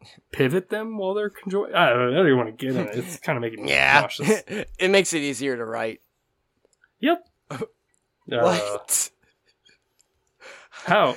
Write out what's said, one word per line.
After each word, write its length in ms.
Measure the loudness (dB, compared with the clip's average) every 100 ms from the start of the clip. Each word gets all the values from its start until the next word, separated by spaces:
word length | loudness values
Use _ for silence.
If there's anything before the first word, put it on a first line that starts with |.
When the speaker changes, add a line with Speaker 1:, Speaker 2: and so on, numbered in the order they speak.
| -20 -20 _
Speaker 1:
pivot 380 | 0 2 2 -2
them 280 | -6 -6 -6
while 160 | -4
they're 160 | -2 -4
conjoined. 460 | -8 -6 -4 -2 2
I 140 | 4
don't 100 | 4
know, 120 | 2
I 40 | 4
don't 100 | 4
even 100 | 4
wanna 140 | 2
get 160 | -4 -4
in 180 | -2 -2
it. 80 | -6
It's 220 | -8 -8
kinda 220 | -4 -4
making 220 | -4 -4 0
me 40 |
Speaker 2:
Yeah. 300 | 2 4 4
Speaker 1:
nauseous. 420 | 2 -2 0 0 -2
Speaker 2:
<laughs> 320 | -10 -10 -2
It 100 | 2
makes 200 | 2 2
it 60 | -2
easier 340 | -4 -4 -4 -6
to 80 | -6
write. 360 | -6 -6 -8 _ _ _ _ _ _ _ _ _ _
Speaker 1:
Yep. 260 | 0 0 -2 _ _
Speaker 2:
<laughs> 100 | -10 -10 _ _ _ _ _ -6
Speaker 1:
Uh, 100 | 0
Speaker 2:
What? 680 | 2 2 -2 -6 -4 -4 -4 -10 _ _ _ _ _ _ _ _ _ _ _ _ -20 -20 -20
Speaker 1:
how? 440 | -14 0 2 2